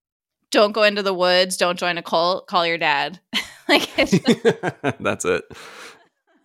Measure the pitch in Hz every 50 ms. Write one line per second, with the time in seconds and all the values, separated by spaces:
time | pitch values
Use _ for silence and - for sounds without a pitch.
0 | _ _ _ _ _ _ _ _ _ _ - - 208 208 214 220 208 208 202 208
1 | 196 196 190 175 180 180 180 180 190 185 185 - 185 175 175 180 185 175 170 170
2 | 170 - - 165 170 175 190 - - - 208 180 170 170 170 160 165 151 147 143
3 | 147 151 185 - _ _ - - - - - - _ - 294 - - - - -
4 | 262 - 202 170 - - 220 - - 233 - - - 175 - - - 135 - -
5 | - 104 104 - - 87 92 - - _ - - - - - - - - - _
6 | _ _ _ _ _ _ 349 285